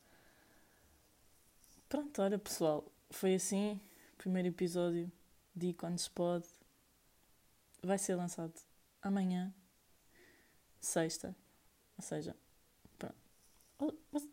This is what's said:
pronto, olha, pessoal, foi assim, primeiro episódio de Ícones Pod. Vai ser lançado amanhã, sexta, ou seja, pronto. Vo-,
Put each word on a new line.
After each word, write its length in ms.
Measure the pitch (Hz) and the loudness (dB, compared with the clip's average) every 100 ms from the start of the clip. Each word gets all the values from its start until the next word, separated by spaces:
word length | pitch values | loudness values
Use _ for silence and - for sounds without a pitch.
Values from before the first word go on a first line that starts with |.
| - - - - - - - - - - _ _ - - - - - - - | -20 -20 -20 -20 -20 -20 -20 -20 -20 -20 _ _ -20 -20 -20 -20 -20 -20 -4
pronto, 340 | 269 294 - | -4 -2 0
olha, 160 | 196 202 | 2 2
pessoal, 520 | - - 160 151 - - - | -2 2 2 2 -2 -14 -16
foi 240 | - 190 | 0 4
assim, 460 | 185 - 196 208 202 - - - - | 4 4 2 0 -2 -8 -20 -20 -8
primeiro 320 | 190 185 180 | 0 2 2
episódio 600 | 170 180 175 175 170 175 - - - _ | 2 0 2 2 2 -2 -6 -18 -20 _
de 140 | 175 180 | -2 -2
Ícones 360 | 170 170 175 - | 0 -2 -2 -4
Pod. 400 | - 175 175 170 - - _ _ _ _ _ _ - _ _ _ - | 0 2 2 -2 -14 -20 _ _ _ _ _ _ -20 _ _ _ -6
Vai 160 | 180 196 | 0 0
ser 160 | - | 2
lançado 400 | 180 175 - 165 165 - - _ _ | 0 -2 -4 -8 -10 -20 -20 _ _
amanhã, 500 | 196 196 185 180 185 - - _ _ - _ - - - - _ _ - | -2 2 2 2 -2 -8 -18 _ _ -20 _ -20 -20 -20 -20 _ _ -12
sexta, 540 | - - 165 - 185 185 - _ _ _ _ - | -4 0 0 -2 -8 -12 -16 _ _ _ _ -16
ou 60 | |
seja, 340 | - 156 156 - _ - _ _ - - | -8 -6 -6 -10 _ -20 _ _ -20 -12
pronto. 180 | - - - - - - - - | -10 -12 -20 -20 -20 -20 -20 -4
Vo-, 440 | 302 - - 294 294 | -4 -4 -6 -6 -6